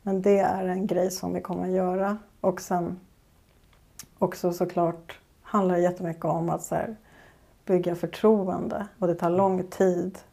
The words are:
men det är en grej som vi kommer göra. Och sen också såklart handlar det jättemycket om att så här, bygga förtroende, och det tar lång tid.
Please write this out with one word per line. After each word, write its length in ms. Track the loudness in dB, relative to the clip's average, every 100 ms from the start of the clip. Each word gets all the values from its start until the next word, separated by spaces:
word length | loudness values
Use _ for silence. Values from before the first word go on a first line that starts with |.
men 200 | -2 0
det 180 | 4 4
är 260 | 4 0 -2
en 220 | -2 0
grej 240 | 0 0
som 220 | -2 -4
vi 80 | -4
kommer 260 | -4 -6 -2
göra. 500 | 0 0 0 -2 -4 -10 _
Och 200 | -2 -2
sen 380 | -2 -2 -2 -8 -14 _ _ _ _ _ _ _ _ -20 -20 _
också 340 | -2 0 -2
såklart 680 | 0 -2 2 0 -2 -14 -20 _ _
handlar 340 | -2 2 4 4
det 60 |
jättemycket 440 | 2 0 -6 -4 -2
om 240 | -2 -2
att 140 | -4
så 120 | -2 -4
här, 200 | -4 -8 _ -20 -20 _ _ _ 0
bygga 300 | 2 2 -2
förtroende, 920 | -6 2 4 4 2 -4 -4 -6 -8 -2
och 80 | 0
det 80 | 0
tar 140 | 2
lång 340 | 4 4 2
tid. 560 | -4 2 2 2 -2 -8 -20